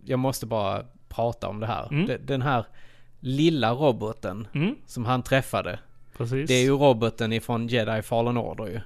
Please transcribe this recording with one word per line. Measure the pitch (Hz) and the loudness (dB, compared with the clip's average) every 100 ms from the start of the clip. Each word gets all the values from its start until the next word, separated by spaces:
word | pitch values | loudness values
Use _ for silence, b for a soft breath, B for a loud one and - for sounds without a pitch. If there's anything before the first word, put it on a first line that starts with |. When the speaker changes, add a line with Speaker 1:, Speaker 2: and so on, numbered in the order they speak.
| - | -2
Speaker 1:
jag | 127 | 0
måste | 131 - 113 | 0 -2 -2
bara | 110 98 101 - - - | 0 0 -2 -6 -16 -10
prata | - 117 113 92 | -2 -2 -2 -6
om | 104 | -4
det | 110 | -4
här. | 90 - | -4 -2
Speaker 2:
Mm. | 143 175 | -2 0
Speaker 1:
De-, | 123 131 | -2 -4
den | 135 | -2
här | 135 123 - b b b b b | 0 0 -2 b b b b b
lilla | 123 139 165 151 113 | -4 2 4 4 2
roboten | 123 139 113 107 - 101 101 110 | 2 2 2 -2 -6 -6 -6 -6
Speaker 2:
Mm. | 139 190 302 - | -2 -2 -2 -8
Speaker 1:
som | - 113 | -6 -2
han | 120 | -2
träffade. | - 135 - 104 87 - - - - - | 2 0 0 -2 -2 -6 -10 -20 -14 -8
Speaker 2:
Precis. | 117 135 120 | -4 -2 2
Speaker 1:
Det | |
är | 127 | 4
ju | 131 | 4
roboten | 139 143 113 113 - 110 | 6 6 6 2 0 -2
ifrån | 113 - 117 117 | -2 -2 -2 0
Jedi | 120 110 110 | 0 0 -2
Fallen | - 117 120 120 | 0 0 2 0
Order | 107 - 104 | -4 -6 -8
ju. | 104 | -6